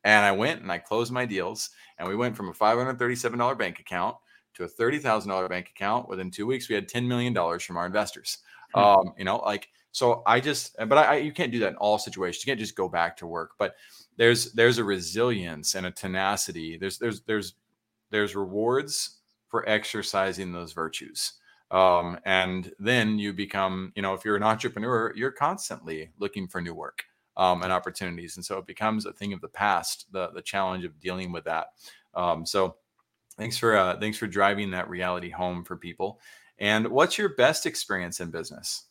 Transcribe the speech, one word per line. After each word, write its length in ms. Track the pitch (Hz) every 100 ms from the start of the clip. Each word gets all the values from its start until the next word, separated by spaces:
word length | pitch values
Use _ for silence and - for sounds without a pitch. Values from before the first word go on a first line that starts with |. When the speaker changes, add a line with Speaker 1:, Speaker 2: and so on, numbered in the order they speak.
Speaker 1:
And 200 | 104 107
I 80 | 101
went 300 | 98 127 165
and 80 | 95
I 80 | 87
closed 320 | - 107 120
my 120 | 123
deals, 460 | 123 98 90 110 - - - -
and 80 | 87
we 60 |
went 220 | 104 123 110
from 120 | 95
a 60 |
five 240 | 82 107 117
hundred 200 | 131 123
thirty-seven 400 | 120 120 120 120
dollar 160 | 120 127
bank 240 | 98 85
account 360 | - 90 98 - _ _ _
to 100 | -
a 40 | 87
thirty 300 | - 117 147
thousand 320 | 131 110 98
dollar 180 | 95 92
bank 200 | 90 90
account. 380 | - 98 117 -
Within 220 | 95 92
two 160 | 90 107
weeks, 220 | 131 -
we 60 | 107
had 120 | 98
ten 200 | 120 123
million 240 | 123 123
dollars 320 | 104 85 87
from 120 | - 85
our 100 | 90
investors. 520 | 101 104 - - - _ - -
Speaker 2:
Hmm. 60 | 98
Speaker 1:
Um, 340 | 101 98 92 -
you 60 |
know, 140 | 95 110
like, 300 | 104 104 - _ _
so 320 | - 123 117 98
I 120 | 120
just, 360 | 139 147 - -
but 180 | 110 139
I, 80 |
I, 120 | 147 143
you 160 | 147
can't 180 | - 143
do 80 | 117
that 100 | 101
in 60 | -
all 220 | 104 104
situations. 460 | - 92 90 85
You 60 | -
can't 100 | 123
just 160 | 107 -
go 120 | 92
back 280 | 85 85 -
to 100 | 85
work, 260 | 82 82 _
but 160 | 101 - - - - -
there's, 360 | 117 117 -
there's 260 | 113 120 120
a 60 |
resilience 920 | 104 95 82 98 123 110 87 78 -
and 120 | 95 92
a 40 |
tenacity. 880 | - 95 92 95 101 - 82 80 82
There's, 220 | 95 -
there's, 240 | 117 104
there's, 320 | - 107 90 _ _ _ _ _ _
there's 260 | 107 104 98
rewards 840 | 95 101 113 131 151 - - _ _ _ _
for 200 | 113 107
exercising 840 | 107 - 107 95 98 95 90 92
those 200 | 87 82
virtues. 600 | 85 82 - 80 - - - _ _ _
Um, 480 | 92 92 87 87 87
and 480 | 95 92 92 92 87 -
then 400 | 101 123 107 107
you 140 | 104
become, 600 | 92 95 101 95 92 92 104
you 60 |
know, 120 | 98
if 100 | 95
you're 120 | 107 104
an 60 |
entrepreneur, 680 | 107 110 123 110 117 117 113 -
you're 160 | 131
constantly 800 | - 147 202 - - 78 80 78 _
looking 280 | 98 101 92
for 140 | 90
new 140 | 85
work, 300 | 82 71 - - _ _ -
um, 260 | 92 90
and 100 | 90
opportunities. 640 | 92 92 - 92 85 85 92
And 80 |
so 140 | 90 98
it 80 | 92
becomes 400 | 95 110 110 98
a 60 |
thing 200 | - 101
of 80 | 95
the 80 | 82
past, 580 | - 101 90 - - -
the, 180 | 95 90
the 120 | 90
challenge 420 | - 98 95 92
of 140 | 87 76
dealing 320 | 90 92 92
with 120 | 85
that. 240 | 80 80 - _ - - _
Um, 300 | - 87 82
so 320 | 82 101 92 - _ _ _ _ _ -
thanks 180 | 110 117
for, 200 | 120 107
uh, 220 | 92 90
thanks 200 | 107 107
for 80 | 107
driving 440 | 95 98 104 101
that 180 | 92 87
reality 400 | 90 90 90 87
home 340 | 85 90 90
for 120 | 87 90
people. 440 | 87 82 95 - - - _ _
And 300 | 101 107 117
what's 300 | 131 175 -
your 120 | 202
best 360 | 139 127 160 165
experience 540 | - - 95 87 -
in 100 | 87
business? 540 | 82 82 71 - - _